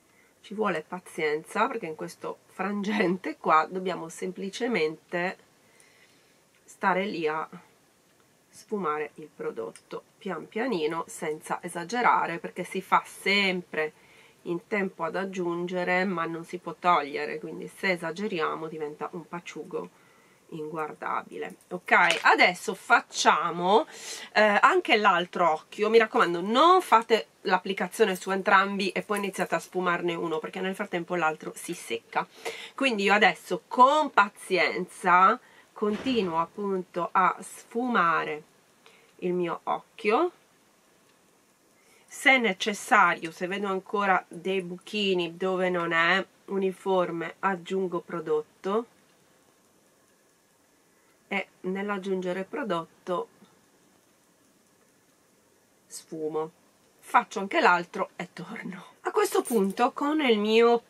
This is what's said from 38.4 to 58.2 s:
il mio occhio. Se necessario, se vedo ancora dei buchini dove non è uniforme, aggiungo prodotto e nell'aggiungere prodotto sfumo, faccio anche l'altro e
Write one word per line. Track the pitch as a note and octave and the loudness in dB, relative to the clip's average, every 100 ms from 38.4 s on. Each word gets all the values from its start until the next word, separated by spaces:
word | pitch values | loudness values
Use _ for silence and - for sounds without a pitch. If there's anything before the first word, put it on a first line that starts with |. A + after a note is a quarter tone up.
| - _ _ _ _ _ _ - | -10 _ _ _ _ _ _ -6
il | F#3 | -2
mio | F3+ E3+ - | 0 -2 -4
occhio. | - D3 - - G#3 B3 F4 - _ _ _ _ _ _ _ _ _ _ _ _ _ _ _ _ _ | -4 -6 -6 -6 0 2 0 -4 _ _ _ _ _ _ _ _ _ _ _ _ _ _ _ _ _
Se | - C#4 C4 | 0 4 4
necessario, | A3 F#3 A3 G3+ - G#3+ F3 E3 E3 | 2 -2 -4 -4 2 6 6 2 -6
se | - F3+ | -8 -6
vedo | G3 G3+ | -4 -4
ancora | F#3+ - G3+ G3+ F#3 - | -4 -4 -2 2 2 0
dei | F3 F#3 F#3+ | -8 -4 -4
buchini | F3 F3+ - G#3+ G3 F3+ E3 E3+ | -4 -10 -8 -2 0 0 -2 -4
dove | F#3+ F#3 F#3 | -4 0 0
non | F3 E3+ | 0 0
è | E3 E3+ F#3+ - _ - | 2 2 2 -2 _ -6
uniforme, | G3 F#3+ F#3 F#3+ F#3 F3 E3 E3 - | -2 -2 -2 0 2 0 -2 -8 -4
aggiungo | F#3+ F3+ E3+ F#3+ F#3 F3 | -2 -2 -4 -4 -2 -4
prodotto | - E3+ D#3+ D3+ - _ F#3+ G#3+ A#3 _ _ _ _ _ _ _ _ _ _ _ _ _ _ _ _ _ _ _ _ _ _ _ - | -6 -8 -2 -2 -2 _ -4 -2 -4 _ _ _ _ _ _ _ _ _ _ _ _ _ _ _ _ _ _ _ _ _ _ _ -6
e | G3 - _ | -6 -6 _
nell'aggiungere | F#3 F#3+ G#3 G3+ G3 F#3+ F3+ F3+ | -8 -6 -4 -4 -4 -4 -2 -4
prodotto | - - A3+ E3+ E3 _ - F3 - _ _ _ _ _ _ _ _ _ _ _ _ _ _ _ _ _ _ _ _ _ _ _ _ _ - | -6 -6 -4 -4 -6 _ -6 -6 -6 _ _ _ _ _ _ _ _ _ _ _ _ _ _ _ _ _ _ _ _ _ _ _ _ _ -20
sfumo, | - - D#3+ D#3 D#3 D#3+ _ _ _ _ _ | -20 -12 -6 -4 -4 -6 _ _ _ _ _
faccio | - B3 - G#3 | 0 0 0 -6
anche | G3 E4 | -2 4
l'altro | A3 F3 E3+ F#3+ - | 4 4 0 -8 -8
e | - | -8